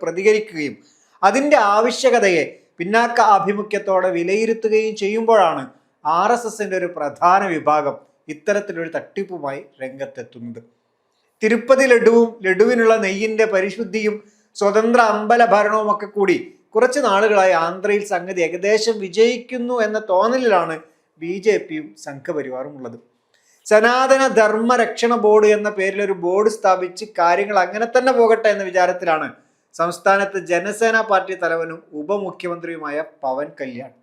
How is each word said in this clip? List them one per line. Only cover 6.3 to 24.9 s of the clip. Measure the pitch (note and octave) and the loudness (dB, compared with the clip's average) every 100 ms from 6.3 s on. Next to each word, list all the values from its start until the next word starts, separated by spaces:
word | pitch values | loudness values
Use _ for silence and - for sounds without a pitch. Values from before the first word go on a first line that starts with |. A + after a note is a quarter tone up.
| A#3+ | 0
എസ് | A3+ | -4
എസിൻ്റെ | G#3+ G3 F#3 | -8 -6 -4
ഒരു | F3+ D#3+ | -6 -6
പ്രധാന | D3 A#2+ E3+ F#3+ G3 D#3+ | -8 0 2 4 2 -2
വിഭാഗം | D3+ D3+ C#3+ - - _ - | 0 0 -2 -6 -12 _ -18
ഇത്തരത്തിലൊരു | D3+ - G3+ G3+ E3 D#3+ D#3 | -8 -4 -4 -4 -8 -8 -8
തട്ടിപ്പുമായി | - G3+ F#3+ F3 C#3+ C#3 - _ | -10 -10 -10 -10 -10 -10 -14 _
രംഗത്തെത്തുന്നത്. | C3 C3+ C3+ C3+ A2+ A#2+ A#2 A#2 - _ _ _ _ _ _ _ | -14 -10 -12 -12 -18 -16 -16 -16 -20 _ _ _ _ _ _ _
തിരുപ്പതി | A3 A#3 A#3+ C4 C4+ | 0 0 2 4 6
ലഡുവും | A#3+ G#3 A#3 A3+ - F#3+ | 4 6 4 4 0 0
ലഡുവിനുള്ള | F#3 A#3+ A#3+ A3+ A3 F#3+ | 2 2 4 4 2 0
നെയ്യിൻ്റെ | G3 A3 A3 G#3+ F#3+ | -2 -2 0 0 0
പരിശുദ്ധിയും | G3 A3 G3+ A3 G#3+ G#3 - _ _ - | -2 -6 -6 -4 -4 -4 -10 _ _ -2
സ്വതന്ത്ര | G3+ G#3+ A3+ A#3+ A3 | 0 2 4 4 4
അമ്പല | G#3+ G#3+ A#3+ A3+ G3+ | 2 2 4 6 4
ഭരണവും | G#3 A3 G#3 G#3 | 2 0 0 -2
ഒക്കെ | G3+ G3+ | -4 -2
കൂടി | F#3+ C#3+ - - _ | 0 0 -4 -18 _
കുറച്ച് | G#3+ B3 C4+ A#3+ | 0 2 2 0
നാളുകളായി | G3 G#3+ G#3 F#3+ E3+ E3 | 2 4 4 4 2 0
ആന്ധ്രയിൽ | F#3 G#3 G3+ G3+ | -4 -2 -2 -2
സംഗതി | F3+ F3+ F3+ E3 | -6 -4 -4 -4
ഏകദേശം | F3 G3 G#3+ A3+ G#3+ | -2 0 0 0 -2
വിജയിക്കുന്നു | F#3+ F3 A#3 B3 B3 B3 A#3+ B3 G#3+ | -4 2 2 2 -6 -8 -4 -2 -2
എന്ന | G#3+ G#3+ | -4 0
തോന്നലിലാണ് | F#3 A3 C4 A#3+ F#3 E3 D#3+ - _ _ _ | 0 2 0 2 2 0 -6 -14 _ _ _
ബി | E3 F#3+ G#3 | -10 -4 0
ജെ | F#3+ - | 0 -2
പിയും | D#3 D3+ - D3+ | -10 -12 -16 -16
സംഘപരിവാറും | C#3 F3 D3+ C3 B2+ C#3+ C#3+ | -12 -8 -8 -8 -10 -12 -14
ഉള്ളത്. | B2 A#2 _ _ _ _ _ _ - | -16 -16 _ _ _ _ _ _ 0
സനാതന | G#3+ A3+ B3+ C4 C4+ C4+ A3 | 2 4 2 2 2 4 2
ധർമ്മ | G#3+ G#3+ A#3 D4 | 2 2 2 2
രക്ഷണ | A3 | 0